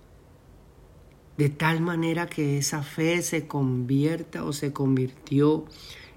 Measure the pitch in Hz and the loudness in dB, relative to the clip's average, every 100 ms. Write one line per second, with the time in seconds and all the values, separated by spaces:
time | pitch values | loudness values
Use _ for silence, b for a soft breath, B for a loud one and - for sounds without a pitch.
0 | - - - - - - - - - - | -20 -20 -20 -20 -20 -20 -20 -20 -20 -20
1 | - - - - 143 147 160 160 170 165 | -20 -20 -8 0 0 2 0 2 0 0
2 | 165 165 165 - 147 143 139 156 143 - | 0 -2 -4 -2 0 0 -2 -4 -6 -2
3 | 160 175 170 160 151 143 131 127 123 135 | 0 0 0 -4 -2 0 0 0 2 2
4 | 151 170 160 170 160 143 143 143 135 131 | 2 0 -6 -6 -6 -4 -4 0 2 2
5 | 127 - - 139 147 156 156 B B B | 0 -6 0 4 4 4 -2 B B B
6 | B | B